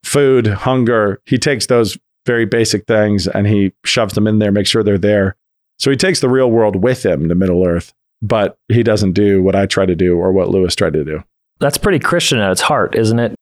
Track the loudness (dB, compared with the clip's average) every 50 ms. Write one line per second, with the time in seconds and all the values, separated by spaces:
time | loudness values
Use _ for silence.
0 | _ -4 -2 0 2 4 4 2 2 0 -2 -2 -2 -2 0 0 0 0 0 0
1 | 0 0 -2 -6 _ -2 -2 -2 0 -2 -2 -4 -2 0 0 2 2 0 -4 -10
2 | _ _ _ _ _ -2 -2 0 0 0 0 0 0 0 -2 -4 -2 0 0 2
3 | 2 2 0 0 -2 -2 -2 -2 0 2 2 2 0 0 -2 _ _ -4 -2 -2
4 | -2 -2 0 0 0 2 2 2 2 2 0 0 0 0 0 0 0 2 0 0
5 | 2 2 2 2 0 -2 -4 _ _ _ _ _ _ _ _ _ -2 -2 0 0
6 | 0 0 0 0 0 0 2 2 2 2 2 2 2 2 0 0 0 0 -2 0
7 | 0 -2 -2 0 -2 -2 0 0 0 2 2 2 0 0 0 -2 -6 -8 _ _
8 | _ _ _ _ -6 -2 -2 0 0 -2 -4 _ _ _ 0 0 2 2 0 0
9 | 0 0 0 2 2 2 2 2 2 2 2 0 -2 0 0 -2 0 0 0 0
10 | 0 0 0 0 0 0 0 0 0 0 0 0 0 0 -2 -2 -2 -2 -2 -2
11 | -4 -4 -8 -10 -12 _ _ _ _ _ _ _ -4 -4 -4 -2 -2 0 0 0
12 | 0 0 -2 0 0 0 -2 0 0 0 0 -2 -2 -2 0 0 -2 0 0 0
13 | 0 2 2 0 0 -2 -4 -10